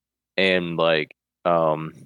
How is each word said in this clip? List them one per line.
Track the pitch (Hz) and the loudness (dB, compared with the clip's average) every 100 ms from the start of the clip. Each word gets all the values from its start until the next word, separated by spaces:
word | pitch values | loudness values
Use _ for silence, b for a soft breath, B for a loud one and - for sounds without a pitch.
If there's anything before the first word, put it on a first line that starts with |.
| _ _ _ - | _ _ _ -2
And, | 95 92 85 82 | 0 0 -2 -2
like, | 82 80 73 _ _ _ 87 | 0 0 -4 _ _ _ -2
um, | 85 80 78 78 - | 0 0 -2 -6 -14